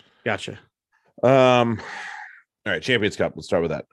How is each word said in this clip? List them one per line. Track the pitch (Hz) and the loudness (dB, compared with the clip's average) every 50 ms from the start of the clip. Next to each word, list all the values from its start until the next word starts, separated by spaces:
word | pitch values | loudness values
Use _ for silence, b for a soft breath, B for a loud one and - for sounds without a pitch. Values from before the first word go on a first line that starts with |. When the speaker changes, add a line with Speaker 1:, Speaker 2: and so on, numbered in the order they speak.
| b b b b _ | b b b b _
Speaker 1:
Gotcha. | 117 104 98 - - 101 - _ _ _ _ _ _ _ _ _ _ _ - | -4 -4 -4 -6 -12 -14 -16 _ _ _ _ _ _ _ _ _ _ _ 0
Speaker 2:
Um, | - 120 135 135 127 127 123 123 120 117 113 104 B B B B B B B B B B B B B B _ _ _ | 2 4 6 6 6 6 6 4 2 2 -2 -6 B B B B B B B B B B B B B B _ _ _
all | 104 | -4
right, | 90 78 | -4 -4
Champions | - 127 127 113 104 98 - | 0 0 0 0 0 -2 -2
Cup. | - 95 78 - | -2 -4 -4 -4
Let's | 80 78 - | -10 -6 -2
start | 101 87 | -2 0
with | 85 82 | 0 -2
that. | 76 69 - _ | -4 -6 -8 _